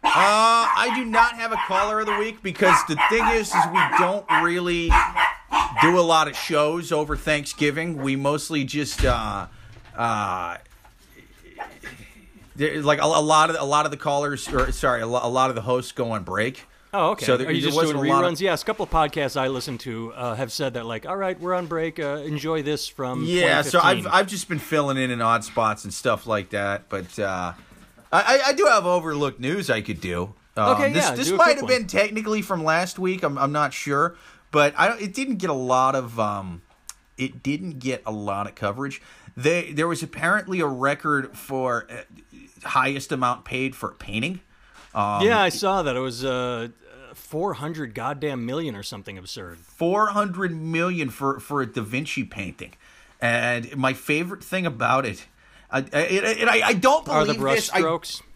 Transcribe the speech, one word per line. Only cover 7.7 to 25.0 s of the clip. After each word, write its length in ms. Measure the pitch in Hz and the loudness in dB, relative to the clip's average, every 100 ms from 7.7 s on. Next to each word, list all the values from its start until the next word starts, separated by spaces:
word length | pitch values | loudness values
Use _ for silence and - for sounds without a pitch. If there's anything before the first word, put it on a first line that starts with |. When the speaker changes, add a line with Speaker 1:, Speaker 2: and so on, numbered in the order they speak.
| 143 170 156 | 0 -4 -4
Speaker 1:
We 180 | 135 135 | -2 0
mostly 480 | 139 151 - 156 | 0 -2 -2 -4
just, 400 | 135 147 139 - | -4 -4 -4 0
uh, 440 | 135 120 110 101 90 - - - - | 2 2 -2 -6 -8 -14 -20 -20 -18
uh, 640 | - 117 107 101 92 87 87 - - - _ _ - - - - - - - - - - - - - - - | -4 -2 0 -2 -4 -6 -10 -14 -20 -20 _ _ -20 -20 -20 -20 -16 -16 -14 -18 -18 -20 -20 -20 -20 -20 -2
there, 260 | 151 147 | -2 0
like, 180 | 147 147 | 2 4
a, 40 | |
a 160 | 147 160 | 4 4
lot 280 | 151 156 160 | 6 6 6
of, 80 | 160 | 2
a 60 | 139 | 0
lot 180 | 147 | 2
of 80 | 151 | 0
the 60 | 143 | -2
callers, 500 | 151 143 147 143 - | -2 0 0 -4 -4
or, 180 | 151 117 | 0 0
sorry, 300 | - 143 120 | 0 0 0
a 40 | 113 | 0
lo-, 140 | 123 | 0
a 60 | 120 | 0
lot 220 | 127 131 | 2 2
of 80 | 117 | 0
the 60 | |
hosts 280 | 110 127 123 | -2 -2 -2
go 200 | - 120 | -6 -4
on 120 | 110 | -4
break. 400 | 90 95 113 135 - _ _ | -4 -2 -2 -4 -20 _ _
Speaker 2:
Oh, 160 | 202 165 | 0 0
okay. 160 | 208 - | 0 2
Speaker 1:
So 100 | 123 | 2
there, 120 | 135 | 2
Speaker 2:
Are 40 | |
you 80 | 165 | 0
Speaker 1:
there 80 | 156 | 0
Speaker 2:
just 80 | 147 | 2
Speaker 1:
wasn't 220 | 165 143 | 2 2
Speaker 2:
doing 120 | 139 | 2
Speaker 1:
a 40 | |
lot 100 | 139 | 4
of 80 | 180 | 2
Speaker 2:
reruns? 80 | 160 | 0
Yes, 220 | 190 156 | 0 0
a 40 | - | -2
couple 180 | 220 | -4
of 60 | 190 | -2
podcasts 460 | 165 151 160 139 139 | 0 0 0 -4 -2
I 140 | 131 | -2
listen 280 | 135 123 120 | -2 -6 -8
to, 340 | - 113 113 | -8 -8 -8
uh, 220 | 117 123 110 | -6 -6 -4
have 140 | 127 | -6
said 220 | - 139 120 | -4 -4 -4
that, 100 | 113 | -6
like, 200 | 113 139 | -8 -6
"All 120 | 190 | -4
right, 200 | 190 185 | -4 -4
we're 180 | 175 185 | -2 -2
on 100 | 170 | -2
break. 340 | 165 165 160 | -2 -4 -4
Uh, 220 | 147 143 | -4 -4
enjoy 400 | 147 151 151 160 | -4 -4 -2 -2
this 240 | 143 147 - | -2 -4 -4
from 380 | - 127 127 127 | -8 -6 -4 0
Speaker 1:
Yeah, 380 | 175 170 156 | 2 4 4
so 160 | 147 - | 4 4
I've, 40 | |
Speaker 2:
twenty 180 | 175 185 | 6 4
fifteen." 100 | 170 | 2
Speaker 1:
I've 140 | 175 196 | 2 2
just 200 | 202 - | -4 -6
been 120 | 160 | -6
filling 360 | - 156 143 | 0 0 2
in 160 | 135 | 0